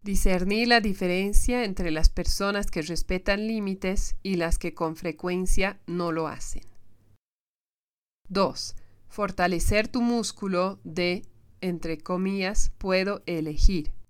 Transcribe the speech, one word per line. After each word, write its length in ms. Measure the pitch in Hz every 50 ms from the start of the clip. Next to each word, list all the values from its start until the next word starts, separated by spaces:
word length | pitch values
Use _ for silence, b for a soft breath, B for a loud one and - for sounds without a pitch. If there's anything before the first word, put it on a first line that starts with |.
Discernir 640 | - 202 196 190 - 196 185 180 180 196 208 220 240
la 140 | 240 240 233
diferencia 840 | 208 214 190 - 196 180 175 185 196 202 208 208 - - 247 247 240
entre 260 | 196 185 - 185 170
las 180 | 156 156 165 -
personas 600 | - - 175 - - - 202 202 202 202 202 -
que 120 | - 175
respetan 640 | 151 165 170 156 - - 185 185 - - 196 202 214
límites 720 | 220 226 220 202 196 190 190 - 185 196 196 - - - -
y 120 | - 196 190
las 240 | 175 165 165 175 -
que 160 | - 175 -
con 220 | - 170 160 156
frecuencia 840 | - - 170 156 - - 180 180 185 185 190 - 208 190 196 202 - -
no 240 | - 170 175 175 170
lo 160 | 160 165 160
hacen. 380 | 151 - - - - - - - - - - - - - _ _ _ - _ _ _ _ _ _ _ _ _ _ _ _ _ _ _ _ _ _ _ _ _ _ -
Dos. 460 | 185 196 196 135 - - - - - b b b b b b b
Fortalecer 800 | - - 208 196 185 - 180 180 180 170 - - 208 208 214 233
tu 120 | - 254
músculo 800 | 240 240 240 233 214 - - - 202 196 185 175 185 190 190 - -
de, 380 | 170 156 175 175 175 180 175 - - - - - _ - -
entre 380 | - 185 175 160 - 165 160 156
comillas, 760 | - - 180 180 190 190 196 196 185 185 196 - - - - -
"puedo 440 | - 190 185 185 190 196 208 - -
elegir". 680 | - 175 160 160 151 151 151 - - 190 170 147 - - - -